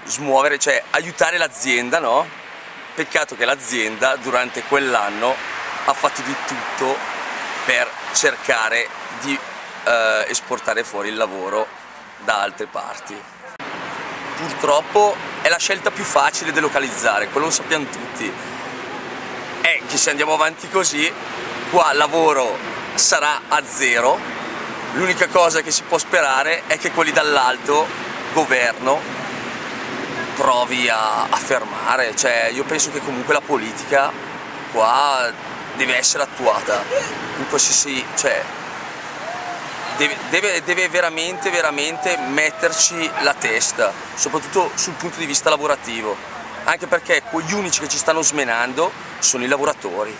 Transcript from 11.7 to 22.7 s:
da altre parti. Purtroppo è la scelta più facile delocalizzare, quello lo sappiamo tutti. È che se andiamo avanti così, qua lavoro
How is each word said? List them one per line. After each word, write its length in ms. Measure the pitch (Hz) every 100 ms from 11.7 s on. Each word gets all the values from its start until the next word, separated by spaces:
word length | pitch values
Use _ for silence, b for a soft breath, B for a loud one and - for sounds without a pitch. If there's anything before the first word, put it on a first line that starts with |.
| - - - - -
da 240 | - 107
altre 240 | 101 98 104
parti. 500 | - 104 104 - 104 - - - - - - - - - - - -
Purtroppo 800 | 160 - 151 147 160 208 208 - - -
è 60 | 151
la 100 | 170
scelta 320 | - 190 202
più 120 | -
facile 480 | 202 147 143 - 160
delocalizzare, 760 | 151 151 143 135 107 117 104 104
quello 180 | 131 156
lo 60 |
sappiamo 340 | - 147 156 139
tutti. 480 | - 117 - 107 - - - - - - - - - - - - -
È 200 | 160 156 -
che 100 | 143
se 120 | -
andiamo 240 | 143 151
avanti 340 | 156 156 160 160
così, 460 | 190 175 147 160 - - - - - -
qua 240 | 175 160
lavoro 640 | 143 151 165 160 143 123 98 -